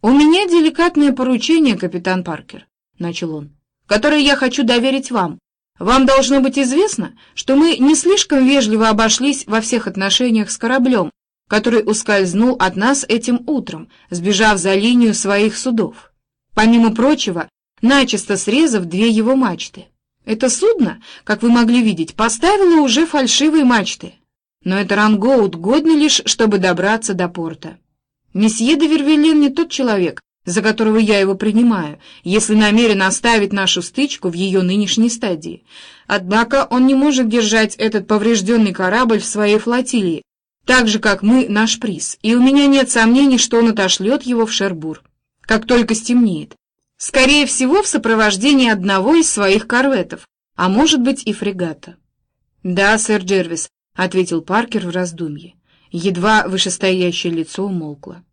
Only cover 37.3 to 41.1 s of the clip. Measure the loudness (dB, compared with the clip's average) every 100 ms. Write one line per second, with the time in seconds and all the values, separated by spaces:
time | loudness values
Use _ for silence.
37.3 | 0 0 0 0 -2 -4 -4 -2 0 2
38.3 | 0 2 2 2 0 -2 0 0 0 -2
39.3 | -2 0 0 0 -4 -2 -2 -2 -4 -10
40.3 | _ _ _ 0 2 2 0 0